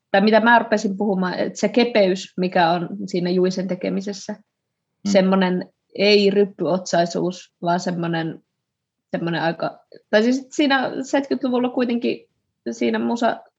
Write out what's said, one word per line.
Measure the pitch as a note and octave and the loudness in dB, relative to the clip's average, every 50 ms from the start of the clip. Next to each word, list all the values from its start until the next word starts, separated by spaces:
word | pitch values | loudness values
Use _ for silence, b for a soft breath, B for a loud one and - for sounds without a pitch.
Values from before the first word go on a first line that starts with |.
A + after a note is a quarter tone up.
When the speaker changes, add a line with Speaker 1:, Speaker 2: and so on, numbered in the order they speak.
| _ _ | _ _
Speaker 1:
tai | - G3 | 2 2
mitä | G3 A3 G#3+ G#3+ | 4 6 4 4
mä | G#3+ A#3 A#3+ A#3 | 6 6 6 4
rupesin | A#3 A#3 A3 G#3 G#3 G#3 F#3+ | 4 2 -2 -2 0 -4 -4
puhumaan, | F#3+ G3+ G#3+ F#3+ F#3 F#3 F3+ F3 | -2 -2 -2 0 -2 -2 -2 -2
että | F3+ F#3 - - - | -4 -4 -4 -4 -2
se | - G3+ | -4 0
kepeys, | G#3+ B3 A#3+ A#3+ A#3+ A3 G3+ F#3 F#3 F#3+ - - _ | 2 2 2 2 4 2 4 4 2 -2 -4 -10 _
mikä | - F3+ F3+ F#3 F#3 F3 E3 | -4 -4 0 2 2 2 4
on | F3 F3 E3+ - - G3 G3+ | 2 0 -2 -6 -8 -10 -10
siinä | F#3 - F3+ E3+ F3+ | -6 -4 -4 -2 0
Juisen | F3+ F#3 F3+ F#3 F#3 G3 F#3 F#3+ | 0 2 0 0 0 -2 -6 -6
tekemisessä, | F#3 F#3 - F#3+ F#3 G3 F#3+ G3+ G3+ - - - G#3 | -6 -6 -4 -4 -4 -4 -6 -8 -10 -10 -12 -12 -14
Speaker 2:
Mm. | - _ _ _ _ _ _ _ _ _ _ _ _ _ G3+ G3 | -14 _ _ _ _ _ _ _ _ _ _ _ _ _ 2 2
Speaker 1:
semmonen | G3 F#3 F#3+ F#3+ F#3+ F#3+ F3+ F#3 F3+ - - _ _ _ _ _ | 4 4 4 4 2 2 2 0 -2 -4 -8 _ _ _ _ _
ei | - G3 G#3 G#3 G#3 G3+ G3 | 0 2 4 4 6 6 4
ryppyotsaisuus, | G3 G3+ G3+ G3 - - F3 D3 E3 F#3+ F#3 - - - A3+ - - F3+ E3+ F3 F3+ - - - _ _ F3+ | 4 4 2 2 0 -4 -2 -2 0 -2 -2 -2 0 0 0 0 -2 -4 -4 -4 -6 -8 -16 -20 _ _ -4
vaan | E3+ F3 F#3 | -2 -2 -2
semmonen, | F#3 G#3+ F3+ E3+ E3+ E3+ E3+ E3 D#3+ D#3+ - - - _ _ _ _ _ _ _ _ _ _ _ _ _ | -2 -4 -6 -4 -4 -4 -4 -4 -4 -6 -8 -10 -16 _ _ _ _ _ _ _ _ _ _ _ _ _
semmonen | - F3 E3 E3+ E3+ D#3 D3 | -8 -6 -4 -4 -4 -2 -2
aika, | E3 E3+ - D#3+ D3+ - - _ _ - - _ _ | -2 -2 -2 -6 -8 -8 -10 _ _ -20 -20 _ _
tai | - G#3+ A3 | 0 2 2
siis | A#3+ B3+ C4+ C4 - | 2 0 0 -4 -8
siinä | - - D4+ C#4 C#4 C4+ B3+ - - - C4 | -2 0 2 2 2 0 0 -2 -4 -6 -8
seitsemänkymmentäluvulla | - - C#4 C#4 - C4+ C4 - B3+ B3 B3 B3 B3 | -2 -2 -2 0 0 -4 -4 -2 -2 -2 0 -2 -2
kuitenkin | A#3+ C4+ B3 A#3+ A#3+ A#3 A#3+ A#3 - - - _ _ _ _ _ _ _ _ A#3+ | -2 -2 -2 -2 -2 -2 -2 -4 -4 -4 -8 _ _ _ _ _ _ _ _ -10
siinä | A#3 - A#3+ A#3 - A3 | -6 -2 -2 -2 0 0
musa-, | A3+ A#3 A#3 A#3+ B3 A3+ - - - _ _ | -2 -2 -2 0 0 -2 -2 -2 -10 _ _